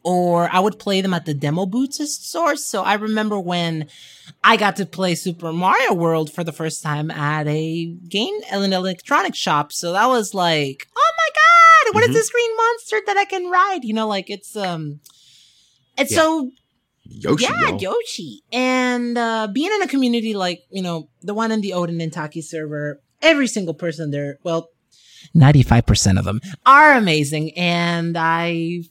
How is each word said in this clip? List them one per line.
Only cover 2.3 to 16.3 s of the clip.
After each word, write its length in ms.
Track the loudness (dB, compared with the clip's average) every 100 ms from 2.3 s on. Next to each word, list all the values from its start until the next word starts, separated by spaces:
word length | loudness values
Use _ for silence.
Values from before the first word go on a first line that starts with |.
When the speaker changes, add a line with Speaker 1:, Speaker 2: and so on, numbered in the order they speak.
| -2 -2 -2
Speaker 1:
So 180 | -4 -4
I 120 | -2
remember 440 | -2 -2 -2 -2 -4
when 480 | -4 -4 -4 -6 -8 -14 -20 -20 -20 -2
I 120 | 2 4
got 200 | 2 -2
to 100 | -6
play 280 | -4 -4 -2
Super 360 | -6 -8 -6
Mario 400 | -2 0 2 0
World 380 | 0 0 0 -2
for 120 | -6
the 80 | -8
first 300 | -6 -8 -6
time 280 | -6 -4 -6
at 360 | -4 -4 -2 -2
a 380 | -2 -4 -6 -8 -10 -8
game, 260 | -4 -4 -6 -6
an 200 | -4 -2
electronic 600 | -2 -2 -6 -2 -2 -2
shop. 380 | -4 -2 0 -2
So 200 | -6 -4
that 140 | 0 2
was 260 | 2 -2
like, 540 | -2 0 0 -2 -6 -8 0
"Oh 160 | 0 2
my 100 | 0
God, 600 | 4 6 8 8 8 6
what 100 | 2
is 40 | 2
Speaker 2:
Mm-hmm. 40 |
Speaker 1:
this 160 | 2 0
green 260 | 0 -2 0
monster 440 | 0 -2 -4 -4 -2
that 100 | 0
I 80 |
can 260 | 0 -4 0
ride?" 300 | 2 2 0
You 120 | -4
know, 120 | -2 -2
like, 240 | -4 -6
it's, 240 | -10 -12 -8
um, 440 | -6 -6 -8 -12 -18 _ _ _ _ _ _ _ _ -4
it's 140 | 0
Speaker 3:
Yeah. 60 | 2
Speaker 1:
so 320 | 2